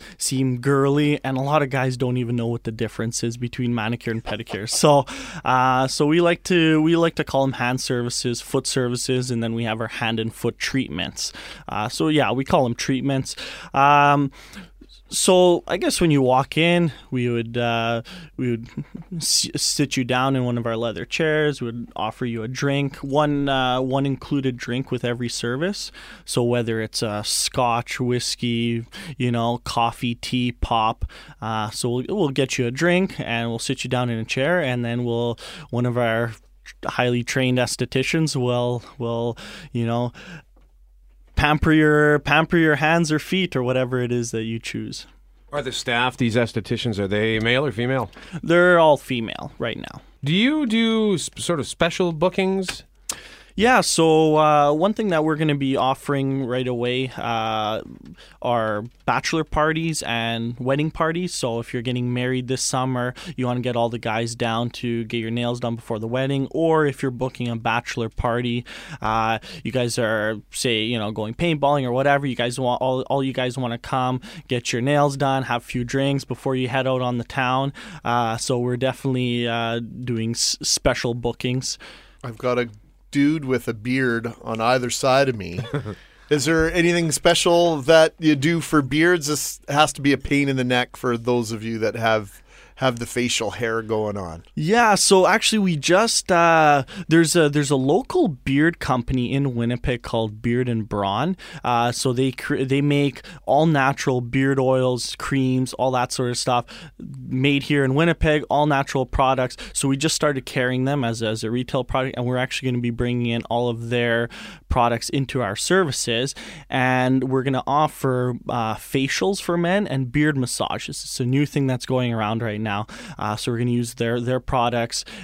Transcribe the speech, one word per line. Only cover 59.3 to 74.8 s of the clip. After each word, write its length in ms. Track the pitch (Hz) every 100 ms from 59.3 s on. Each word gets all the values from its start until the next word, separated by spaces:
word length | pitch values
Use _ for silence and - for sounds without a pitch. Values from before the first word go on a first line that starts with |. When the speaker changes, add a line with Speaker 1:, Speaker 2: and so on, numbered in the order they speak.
| 160 156
Speaker 1:
parties 580 | 151 156 160 165 151
and 560 | - 117 117 117 117 120
wedding 320 | 123 139 156
parties. 420 | - 160 165 180
So 260 | - 127 117
if 120 | -
you're 80 | 127
getting 320 | 120 123 123
married 360 | 123 127 127 123
this 120 | 131
summer, 520 | - 135 131 123 123 - 180 131
you 80 | 123
wanna 160 | 123
get 160 | 123 120
all 100 | 117
the 100 | 117
guys 380 | 113 110 117 117
down 360 | 117 113 120
to 340 | - 120 117 110
get 140 | 117
your 120 | 113
nails 300 | 120 120 120
done 160 | 120 117
before 220 | - 113
the 80 | 113
wedding. 420 | 127 135 139 135
Or 340 | 160 165 160 147
if 160 | 135
you're 100 | 135
booking 360 | 120 127 - 123
a 80 | 117
bachelor 540 | 113 113 - - 113
party, 560 | - 123 117 123 120 120 - - 151
uh, 380 | 110 113 113 113 - -
you 80 | 117
guys 260 | 127 120 113
are, 380 | 110 110 107 110 -
say, 300 | - 127 113
you 160 | 110 120
know, 120 | 107
going 220 | 110 107
paintballing 520 | 110 170 156 143 147 127
or 80 |
whatever, 340 | 123 139 143 139
you 80 | 120
guys 240 | 120 120
want, 220 | 123 123
all, 220 | 131 131
all 200 | - 139
you 80 | 135
guys 260 | 123 127 127
wanna 200 | 123 117
come, 420 | - 135 127 127 - 170 -
get 240 | 123 -
your 80 | 123